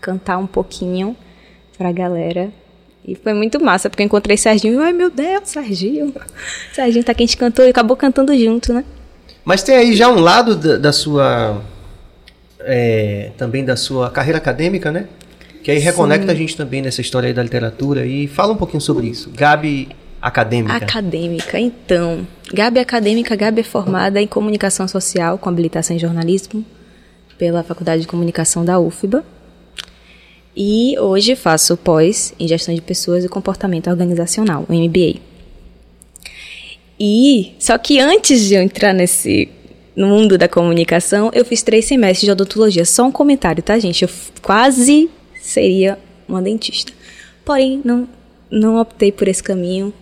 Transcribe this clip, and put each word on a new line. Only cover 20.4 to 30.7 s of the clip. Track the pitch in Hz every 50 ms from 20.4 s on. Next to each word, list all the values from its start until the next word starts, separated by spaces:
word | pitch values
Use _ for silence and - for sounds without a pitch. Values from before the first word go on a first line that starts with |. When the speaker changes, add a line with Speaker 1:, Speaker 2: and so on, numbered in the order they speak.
| 117 107 117 120 113 107 113
Speaker 1:
Acadêmica, | 120 113 104 - 226 208 180 165 165 170 170 170 165 - - - 180
então. | 226 247 233 - - - 185 175 170 170 170 170 185 175 - - - - -
Gabi | - 208 240 233 254
acadêmica, | 247 247 247 233 214 202 214 233 233 - 226
Gabi | 196 202 214 220 220
é | 226
formada | - - 240 196 190 190 180 - 196 196 202
em | 208
comunicação | 208 - 208 208 214 214 208 - 196 190 - 190 190
social | - 196 185 - - 185 170 165 175 190
com | - 190
habilitação | 175 170 170 165 - 170 165 - 175
em | 170
jornalismo | 165 170 170 170 165 165 185 196 190 - - 214 220 - - - - _ - _ _ _ _ _ _ _ _ _
pela | 175 170 170 170 165
Faculdade | 170 175 - 175 170 165 165 165
de | 165
Comunicação | - 170 170 170 170 - 160 - - 175 170
da | 170 180 185
ufba. | 170 170 170 - - 196 208 285 320 - - - _ - - _ _ _ _ - - - - _ _ _ - - _ _ _ _ _ _ _
E | - 202 202